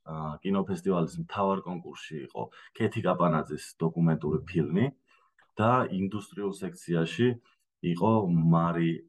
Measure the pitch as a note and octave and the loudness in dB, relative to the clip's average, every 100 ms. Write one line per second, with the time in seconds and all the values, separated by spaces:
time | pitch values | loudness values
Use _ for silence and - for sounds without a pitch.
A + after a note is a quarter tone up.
0 | - D#2+ D#2 D2+ F#2+ G2 F#2+ F2+ F#2+ F2+ | -12 -10 -8 -8 -2 -2 0 -2 0 2
1 | D#2+ E2+ E2 G2+ G2 F#2+ F2 F2 D#2 C#2 | 0 -4 -8 -2 0 0 -4 -10 -10 -16
2 | - D#2 C2 - - - - - A2 - | -12 -12 -12 -10 -12 -12 -20 -2 -2 0
3 | F#2 E2+ F2 D#2+ D2+ D2+ - - E2 E2+ | 0 4 4 2 -2 -8 -12 -2 -2 2
4 | E2 D#2 D2+ D#2 - E2+ D2 F2+ C3+ - | 2 2 0 -4 -2 -2 0 0 0 -4
5 | _ _ _ _ _ - G#2+ B2+ A#2 F#2 | _ _ _ _ _ 0 4 4 2 -2
6 | F#2+ G#2 G2 - G2+ - F#2 E2+ - E2+ | -2 -4 -8 -6 -6 -4 -10 -10 -2 0
7 | E2 - B2 A#2 _ _ _ _ E2+ E2+ | 0 2 2 0 _ _ _ _ -4 0
8 | G2+ A2+ F#2+ E2+ E2 E2 E2+ E2+ E2 E2 | 2 2 4 2 4 4 4 2 0 -2